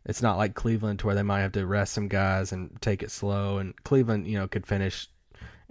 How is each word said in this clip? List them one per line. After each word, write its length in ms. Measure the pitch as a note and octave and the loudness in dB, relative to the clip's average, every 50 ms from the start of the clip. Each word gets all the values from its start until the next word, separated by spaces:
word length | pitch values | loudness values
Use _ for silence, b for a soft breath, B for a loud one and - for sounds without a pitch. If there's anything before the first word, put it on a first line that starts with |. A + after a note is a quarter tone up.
| b | b
it's 160 | - G#2 - | -6 -4 0
not 160 | A#2+ A2+ G2 F2+ | 2 2 4 4
like 160 | G#2+ G2+ G#2+ | 2 0 0
Cleveland 460 | - - A#2 A2+ G#2+ G#2+ G#2+ G#2 G2 | -2 0 0 2 2 0 -2 -2 0
to 80 | - G#2+ | 0 2
where 80 | G2+ | 2
they 80 | G2+ G2+ | 2 2
might 180 | G2+ G2+ G2 | 2 2 2
have 100 | G2 G2 - | 0 0 0
to 120 | G#2 F#2+ | 0 0
rest 280 | F2+ G2+ G#2 G2+ - - | 2 2 0 0 0 0
some 140 | G#2+ G#2 G2 | -2 -2 0
guys 440 | G2+ G2 G2 F#2+ F#2+ F#2+ F#2+ F#2+ | 2 2 2 4 2 2 0 -2
and 280 | F#2+ F#2 F#2 - - - | -4 -6 -6 -8 -10 -4
take 200 | - A2+ G2+ F#2+ | -2 0 0 0
it 80 | G#2 - | -2 -8
slow. 480 | - - - G2+ G2+ G2+ G2+ G2+ G2 G2 | -6 -4 -2 0 0 0 0 0 0 -2
And 160 | F#2+ F#2 - - _ | -2 -4 -8 -12 _
Cleveland, 440 | - C#3+ C3+ B2+ A2+ A2 G#2 F2 F#2 | 2 4 4 4 4 2 0 0 -2
you 100 | A2 G2+ | -2 -2
know, 100 | F#2+ F#2 | -2 -2
could 200 | - G#2 F#2+ - | -4 -6 -2 -2
finish 400 | G#2 G2 G2 F#2+ - - - - - _ _ _ B B B B B B B B | 0 0 0 0 -2 -6 -12 -14 -18 _ _ _ B B B B B B B B